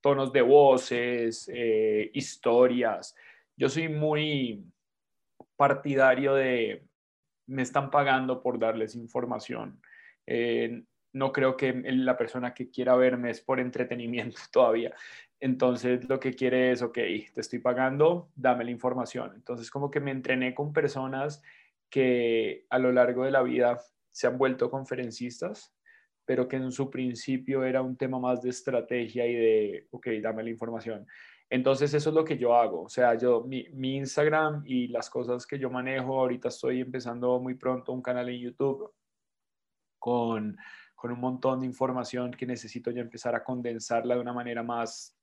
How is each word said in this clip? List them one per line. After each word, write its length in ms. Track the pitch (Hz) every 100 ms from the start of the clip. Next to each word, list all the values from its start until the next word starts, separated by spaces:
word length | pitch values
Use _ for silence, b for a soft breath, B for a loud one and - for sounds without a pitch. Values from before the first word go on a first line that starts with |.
tonos 320 | 143 139 135
de 100 | 131
voces, 1080 | 120 143 139 127 - 123 120 123 113 113 -
eh, 580 | 120 117 110 110 107 107
historias. 1000 | - 139 - 120 120 127 123 117 92 - - B B B -
Yo 120 | 135
soy 200 | 147 160
muy 760 | 151 151 151 151 147 123 104 90 _ _ _ _ _ _ _ - _
partidario 800 | 143 143 147 135 135 127 139
de, 520 | 139 131 123 107 - _ _ _ _ _ _ -
me 160 | 131
están 280 | 127 143 139
pagando 520 | 147 139 135 127 127
por 160 | 127 117
darles 360 | 113 113 107
información. 840 | 120 113 123 117 113 - 120 110 - B B B B -
Eh, 580 | 120 117 117 117 117 - _ _
no 200 | 135 135
creo 240 | 139 131 131
que 120 | 135
el, 340 | 127 123 127
la 120 | 127 123
persona 380 | 113 127 123
que 160 | - 123
quiera 240 | - 127 127
verme 340 | 127 123 120
es 100 | 113
por 200 | - 131
entretenimiento 760 | 127 127 123 123 117 120 117 -
<laughs> 80 | -
todavía. 420 | - 120 117 117 B B B B _
Entonces, 680 | 135 127 127 123 123 123 123
lo 120 | 131
que 140 | 135
quiere 360 | 127 127 127 127
es, 100 | 123
ok, 120 | 120
te 460 | 120 107 104 - -
estoy 180 | 110 127
pagando, 720 | 123 120 131 143 156 175 - -
dame 280 | 127 120
la 60 | 117
información. 640 | 120 127 127 117 127 104
Entonces, 360 | 98 - 120 117
como 200 | 139 143
que 100 | 151
me 100 | 139
entrené 440 | 135 127 127 127
con 180 | 123 147
personas 680 | 151 143 139 131 135 147 151 b b b _ _
que 760 | 139 127 123 117 117 104 - _
a 80 | 127
lo 140 | 127
largo 320 | 127 120 123
de 80 | 131
la 100 | 135
vida 380 | 123 123 120 120 - _ _
se 140 | - 127
han 120 | 127
vuelto 320 | 135 127 123
conferencistas, 1040 | 135 127 127 123 110 123 117 180 214 - _ _ b b _
pero 220 | - 127 127
que 100 | 131
en 140 | 131
su 200 | 127 135
principio 760 | 131 127 117 - 131 131 135
era 180 | 131 131
un 140 | 127 127
tema 240 | 131 131
más 220 | 123 123
de 80 | 123
estrategia 760 | 123 - 127 113 123 117 117 120
y 80 |
de, 540 | 120 113 110 104 - _
ok, 160 | - - 110
dame 220 | 110 110
la 60 | 113
información. 560 | 113 117 117 117 104 104 B B B B
Entonces, 440 | 127 127 135 147
eso 160 | 147 151
es 40 |
lo 100 | 156
que 140 | 156 139
yo 160 | 120
hago. 280 | 120 110 87
O 60 | 90
sea, 260 | - 123 117
yo, 260 | 123 117
mi, 240 | 123 131 -
mi 240 | 135 131 135
Instagram 640 | 135 - 151 156 156 151 143
y 200 | 127 123
las 220 | 120 -
cosas 360 | 127 120 123 123
que 120 | 139
yo 100 | 131
manejo, 500 | 127 127 135 131 135
ahorita 280 | 127 127 127
estoy 320 | - 131 127
empezando 600 | 127 127 120 120 123 127
muy 140 | 127
pronto 380 | 127 127 127 123
un 100 | 127
canal 260 | 127 123 123
en 120 | 123
YouTube 520 | 123 123 139 139 - _ _ _ _ _ _ _ _ _ _ _
con, 580 | - 120 117 110 107 98 B B B
con 180 | _ 120
un 80 | 120
montón 400 | 127 127 135 131
de 60 | 131
información 640 | 123 131 127 120 123 123
que 160 | 123 127
necesito 440 | 120 107 123 120
ya 100 | 120
empezar 340 | 113 113 127
a 100 | 117
condensarla 720 | - 127 120 113 - 117 120
de 60 | 123
una 120 | 120
manera 300 | 123 120 117
más 540 | 117 117 117 - - _